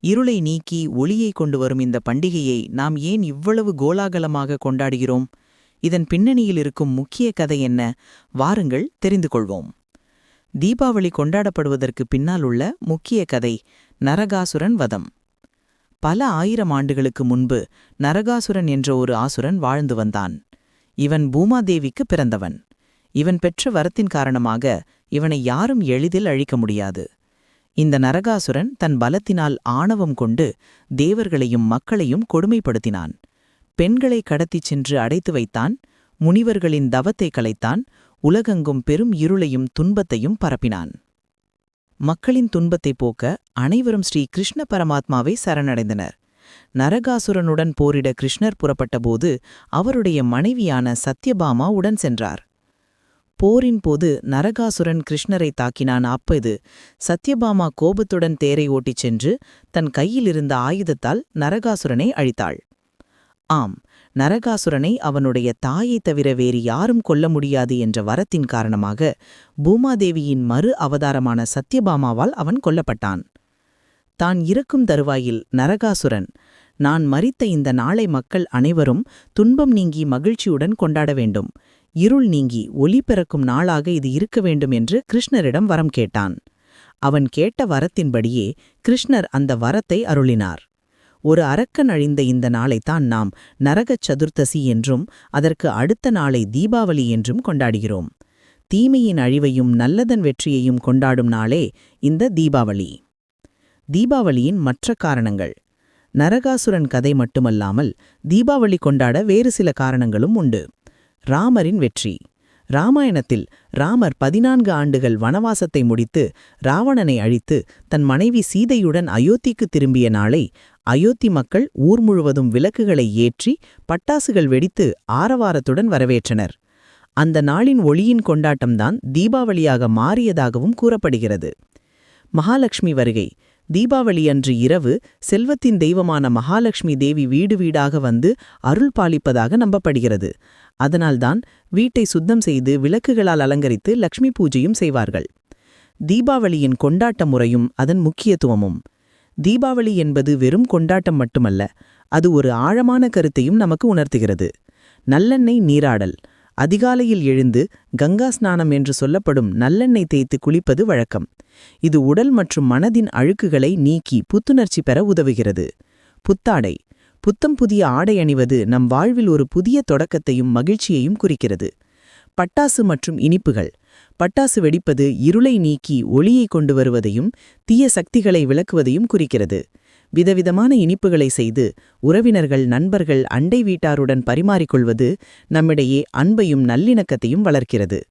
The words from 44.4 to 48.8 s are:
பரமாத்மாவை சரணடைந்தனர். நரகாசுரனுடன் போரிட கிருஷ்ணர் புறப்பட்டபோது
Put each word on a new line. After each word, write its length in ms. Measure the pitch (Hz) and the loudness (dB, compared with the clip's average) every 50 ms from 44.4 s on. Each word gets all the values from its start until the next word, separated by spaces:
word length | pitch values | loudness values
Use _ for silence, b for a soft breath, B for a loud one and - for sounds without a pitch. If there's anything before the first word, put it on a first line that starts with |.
| 196 - - 302 302 | -6 -6 -6 -8 -8
பரமாத்மாவை 720 | - - 190 175 160 147 143 135 _ 139 127 120 143 208 | -6 -4 -4 -2 -2 -2 -2 -2 _ -4 -2 -2 -2 -4
சரணடைந்தனர். 840 | 240 - 196 160 151 143 139 127 113 113 104 107 104 95 - - _ b b b b b b b b b b b | -4 -4 -4 -2 -2 -2 -2 -2 -2 -4 -4 -4 -6 -6 -10 -12 _ b b b b b b b b b b b
நரகாசுரனுடன் 960 | 131 127 147 185 240 233 262 247 233 - - 202 185 175 165 156 156 160 165 143 | -2 0 0 0 0 -2 -2 -4 -4 -2 -2 -2 -2 0 0 0 0 -2 -2 -2
போரிட 320 | - 147 147 143 143 135 135 127 | 0 0 0 0 0 -2 -4 -4
கிருஷ்ணர் 460 | - - 135 - - 214 220 214 _ | -4 -4 -6 -4 -2 -2 -4 -2 _
புறப்பட்டபோது 720 | - 143 139 - | -4 -4 -2 -2